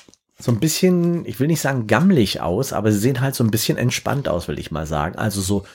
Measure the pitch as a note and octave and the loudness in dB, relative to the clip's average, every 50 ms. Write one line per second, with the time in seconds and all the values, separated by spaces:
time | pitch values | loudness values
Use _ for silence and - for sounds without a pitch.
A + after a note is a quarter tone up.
0 | - _ _ _ _ _ _ - - - A#2+ G2+ - D#3 - - F#3 F#3 F3+ F3 | -10 _ _ _ _ _ _ -8 -2 -2 0 0 0 -2 0 2 2 2 4 4
1 | E3+ F3 E3+ E3+ - - G#2+ - C3 D#3 E3 - - C#3 C#3 B2+ G#2+ G#2+ A2 A#2 | 2 0 0 -2 -4 -6 -4 -2 0 0 0 0 0 -2 -2 -2 0 0 2 4
2 | E3+ G3 F#3+ C#3 G#2 F#2+ - - - E2 F2+ A2 C3+ - - F#2+ G#2 A2 G#2+ G2+ | 4 6 6 6 4 2 0 -2 -2 -2 0 0 -2 -2 -2 0 2 2 2 4
3 | G#2 C3 C#3 A#2+ C3 C3+ C3 - B2 G#2+ G2+ A2 - - D#3 - B2 B2 - - | 2 2 0 0 -2 -2 0 0 0 2 2 0 0 0 0 0 0 0 -2 -2
4 | - - A#2 C#3+ C#3 - - - - - D2 - - - - D2+ D#2+ D2 D#2 D2 | -2 -2 -2 -2 -2 -2 -2 -2 -4 -4 -6 -8 -6 -8 -6 -6 -6 -4 -2 -2
5 | D2+ F2 - - - A2 G2 G2+ F#2 F#2+ G#2 G2 G2 - | -2 -2 -4 -4 -4 -2 -2 -2 -2 0 -2 -2 -4 -6